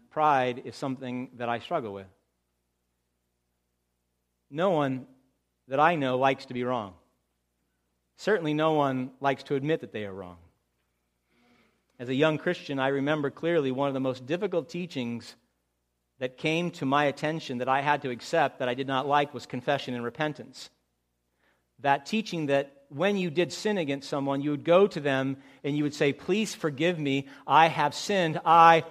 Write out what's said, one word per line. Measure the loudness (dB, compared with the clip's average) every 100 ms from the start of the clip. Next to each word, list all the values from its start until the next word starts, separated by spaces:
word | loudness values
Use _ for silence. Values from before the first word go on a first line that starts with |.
| _
pride | 0 4 4 2 -4
is | -10 -8
something | -6 -6 -8 -8 -10 -8
that | -6
I | -6
struggle | -4 -6 -6
with. | -10 -14 _ _ _ _ _ _ _ _ _ _ _ _ _ _ _ _ _ _ _ _ _ _ _ _
No | -2 0
one | 2 0 -2 -8 _ _ _ _ _ -6
that | 2
I | 4 4
know | 0 2
likes | 2 0 -4
to |
be | -6
wrong. | -4 -4 -6 -12 _ _ _ _ _ _ _ _ _ _ _
Certainly | -8 0 0 0
no | 0 2
one | 2 2 0 -6 -4
likes | -2 -2
to | -2 -4
admit | -2 -4
that | -4
they | -10 -10
are |
wrong. | -10 -14 -18 _ _ _ _ _ _ _ _ _ _ _ _ _ _ _ -12
As | -4
a |
young | 2 2 2
Christian, | -2 -4 -4 -2
I | 0
remember | 0 0 0 -2
clearly | -4 0 0 0
one | 0 -2
of |
the | -2
most | -2 -4 -4
difficult | -4 -2 -4 -4
teachings | -8 -8 -6 -6 -8 -12 -20 _ _ _ _ _ _ _ -10
that | -10 -4
came | -2 0 -2
to | -4
my | 0 2 2
attention | 0 -4 -4 -6 -6
that | 0
I | 0
had | 2 0
to | -2
accept | -8 -4 0 0 0
that | -4
I |
did | -4 -2
not | -2 0
like | 0 0
was | -4 -10
confession | -8 -2 -2 -2
and | -8
repentance. | -8 -4 -6 -6 -14 -18 -20 _ _ _ _ _ _ _ _ _ _ _
That | 0 0
teaching | 0 -4 -2 -4 0
that | 0 -2 -8 -14
when | -2 0 0
you | -2
did | 0 -2
sin | -2 -4 -2
against | -2 -4 -4
someone, | -4 -2 -2
you | -2
would | -2
go | 4 6 4
to | 2
them | -2 0 -2 -4 -10 -10
and | -4
you | -2
would | -2
say, | 0 0
"Please | 0 -2 -2 -2
forgive | -4 -6 -2 -2 0
me, | -2 -2 -4 -10 4
I | 6 6
have | 6 -2
sinned, | -2 -4 0 0 0
I | 4 8 10 8 4